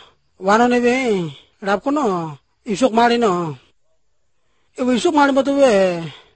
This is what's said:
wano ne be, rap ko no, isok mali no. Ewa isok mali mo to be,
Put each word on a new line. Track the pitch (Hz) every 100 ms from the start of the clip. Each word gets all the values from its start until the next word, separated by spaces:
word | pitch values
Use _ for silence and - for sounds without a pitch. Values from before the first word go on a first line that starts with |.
| - _ _ -
wano | 190 220 247
ne | 240
be, | 240 254 247 190 160 135 _ -
rap | 196 202 277
ko |
no, | 302 226 175 160 143 _ _ 247
isok | 185 254
mali | 226 240 240
no. | 220 175 165 131 _ _ _ _ _ _ _ _ _ _ _
Ewa | - 254 240
isok | 349
mali | 294 277
mo | 269 277
to |
be, | 277 269 196 185 170 156 - _